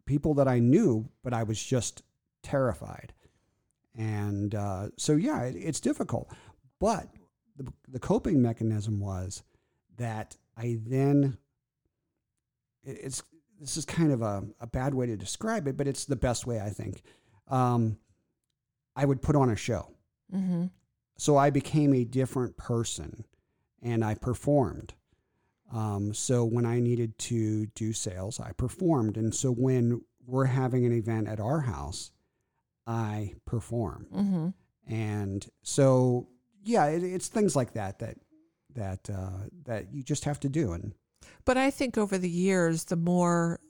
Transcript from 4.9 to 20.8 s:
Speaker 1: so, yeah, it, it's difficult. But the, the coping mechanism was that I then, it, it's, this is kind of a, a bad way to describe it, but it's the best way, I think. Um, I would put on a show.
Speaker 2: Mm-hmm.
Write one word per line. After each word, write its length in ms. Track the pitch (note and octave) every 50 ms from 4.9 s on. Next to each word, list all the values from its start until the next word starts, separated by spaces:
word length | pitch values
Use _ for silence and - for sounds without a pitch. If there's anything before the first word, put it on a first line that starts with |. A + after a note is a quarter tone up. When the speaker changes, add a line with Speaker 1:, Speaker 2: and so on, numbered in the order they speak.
| -
Speaker 1:
so, 160 | - - - D3+
yeah, 280 | D3+ F#3 D4 D4+ - B2
it, 120 | B2+ C#3
it's 240 | F3 - D#3+ D3+ -
difficult. 520 | - B3 D4+ - - - - - - - - - - - - _ _ _ _ -
But 280 | F#2 G#3+ A3+ - - - - - _ _ _ _ _ _ _
the, 160 | C#3+ C3+ - - _ _ -
the 120 | B2+ B2+
coping 420 | - - F3+ - - B3 F3+ C3+ B2
mechanism 560 | A#2 A#2 - A2+ A2+ A2 G#2+ G2+ A2 G#2+ G2+
was 440 | G2 G2 F#2+ F#2 F#2 F#2 - - - _ _ _ _ _ _ _ _ _ _
that 400 | - B2 A#2 A2 A2 A2 - - - _ _ _
I 220 | - A#2 A#2+ A#2 A2+ A2
then, 540 | A#2 C3 C3+ C#3 C#3 C#3+ C#3+ C#3 C#3 C3 - _ _ _ _ _ _ _ _ _ _ _ _ _ _ _ _ _ _ _ _ _ _ _ _ _ _ _ _ _
it, 160 | C#3 C3+ - -
it's, 200 | C3+ C3 - - _ _ _ _ _ _ -
this 160 | D3+ B2+ -
is 80 | E3 C#3+
kind 260 | - - E3+ E3 D3+
of 120 | C#3 A#2 A2+
a, 200 | G#2+ G2+ G2 G2+ G#2+ - -
a 60 | B2
bad 280 | A#2+ - C3 B2+ C#3+ C#3
way 120 | B2+ B2
to 100 | A#2+ A2
describe 520 | G2 F#2+ - - - - A3 A3+ G#3+ D3+ C3+
it, 80 | C3+
but 100 | C3 C#3
it's 180 | C#3 C3+ - -
the 120 | - C#3
best 300 | A2 - B2+ A#2+ - -
way, 140 | B2 A#2 A2
I 100 | G2+ G#2+
think. 320 | G2+ - A2 G2+ G2+ - - _ _ _ _ _ _ _ _ -
Um, 500 | C3 B2+ B2+ B2 A#2+ A#2+ A2+ A2 G#2 - _ _ _ _ _ _ _ _ _ _ _ _ _ _ _ _ _ _ -
I 80 | C3 C#3+
would 180 | C#3 C#3 B2+ -
put 140 | - -
on 140 | D3 C3+ B2
a 60 | G#2+
show. 360 | - - - A2+ F#2 - - - _ _ _ _ _ _ - F#3+
Speaker 2:
Mm-hmm. 320 | F#3+ F#3+ F#3 F3+ E3+ F3 F3+ - _